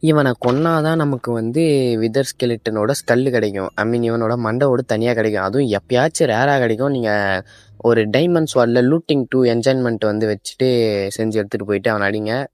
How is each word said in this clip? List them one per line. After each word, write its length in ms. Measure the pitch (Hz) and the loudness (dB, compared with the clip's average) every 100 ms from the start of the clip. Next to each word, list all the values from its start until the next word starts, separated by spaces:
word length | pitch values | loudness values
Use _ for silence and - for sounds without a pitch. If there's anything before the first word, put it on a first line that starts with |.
| 156 | 4
இவனை 220 | 151 135 123 | 4 2 0
கொன்னாதான் 560 | 127 127 165 165 151 165 | 0 0 2 0 0 0
நமக்கு 280 | 147 135 - 117 | 0 -2 -4 -4
வந்து 240 | 113 131 165 143 127 113 | -2 0 2 2 2 0
விதர் 260 | 113 117 135 | 0 0 -4
ஸ்கெலிட்டனோட 640 | - 123 117 - 110 107 139 | -4 -4 -2 -4 -2 -2 -2
ஸ்கல்லு 300 | - 120 135 120 | 0 0 2 0
கிடைக்கும். 340 | 107 98 95 - | -2 -2 -6 -4
I 20 | 107 | -2
mean, 120 | 120 117 | 0 0
இவனோட 260 | 117 113 120 | -2 -2 -2
மண்டை 240 | 110 117 139 | -2 0 0
ஓடு 120 | 123 127 | 0 0
தனியா 220 | 110 117 113 | -2 0 0
கிடைக்கும். 280 | 110 104 95 | 0 0 -2
அதுவும் 260 | 117 135 101 | 0 0 -2
எப்பயாச்சும் 520 | _ 123 151 - 156 | _ 0 0 0 0
ரேரா 220 | 110 139 139 | 2 2 2
கிடைக்கும். 300 | 120 110 135 135 | 0 0 -2 -2
நீங்க 140 | 113 104 101 95 - - _ - 117 | 0 0 0 -2 -6 -20 _ -2 2
ஒரு 160 | 117 107 113 | 2 2 2
டைமண்ட் 360 | 175 170 156 | 2 2 2
ஸ்வார்ட்ல 300 | 131 120 120 123 | 2 2 4 2
லூட்டிங் 360 | 160 - 143 123 | 2 0 -2 0
டூ 80 | 127 123 | 2 2
என்சான்மெண்ட் 520 | 117 117 131 123 113 107 | 2 0 0 0 -2 -2
வந்து 180 | 107 110 | 0 -2
வச்சுட்டு 360 | 104 - - 131 123 113 104 98 - | -4 -8 -4 0 2 0 0 -4 -4
செஞ்சு 240 | 110 110 | -2 -2
எடுத்துட்டு 260 | 101 107 101 | -4 -6 -4
போயிட்டு 220 | 101 113 | -2 0
அவனை 120 | 107 101 | 0 -2
அடிங்க 260 | 107 107 120 139 | -2 -4 -4 -6